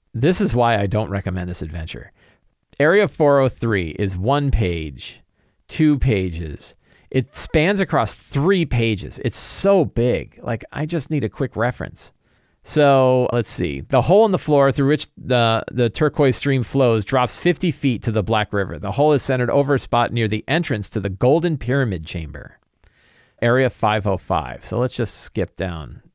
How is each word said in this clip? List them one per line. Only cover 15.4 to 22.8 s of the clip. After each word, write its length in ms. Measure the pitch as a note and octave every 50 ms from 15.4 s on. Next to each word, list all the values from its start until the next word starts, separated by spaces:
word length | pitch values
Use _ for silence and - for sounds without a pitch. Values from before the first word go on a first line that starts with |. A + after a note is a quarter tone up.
| A#2 A2+ A2+ A2 - -
the 180 | - A#2+ B2 A2+
turquoise 460 | - - D#3 D3 - - D3 C3+ A#2+
stream 300 | - - C#3+ C3+ C3 A#2
flows 400 | - - C#3 C3 A#2+ A2+ A2 G#2
drops 320 | - C3+ B2+ B2 A#2+ -
fifty 340 | - - F3 E3+ - - F3
feet 320 | - - - C#3 A#2+ - -
to 80 | A#2+
the 140 | G#2 A2 F2+
Black 280 | G2+ A2+ G#2+ G#2 - -
River. 240 | G2+ F#2+ F#2 E2 D2+
The 100 | - G2
hole 220 | G2 C3 D3 D3+ D3+
is 100 | C3 -
centered 280 | - C3+ B2+ B2 A#2+
over 240 | - C#3+ C#3 C3+ C#3+
a 40 | B2+
spot 340 | - - - A#2+ A#2+ - A#2
near 140 | A#2+ A2+
the 160 | G#2+ G#2+ G#2 - -
entrance 420 | C#3 E3+ E3 - B2+ G#2 G2+ -
to 80 | - A2
the 120 | F#2+ G2+
Golden 460 | F#2 - - B2+ C#3+ E3+ D#3+ F3 D#3+
Pyramid 480 | C#3 - A#2+ C#3 C#3 C3 A#2 F#2 D#2+ D#2+
Chamber, 540 | - - F2 D#2+ D2 C#2+ - - - - _ _ _ _ _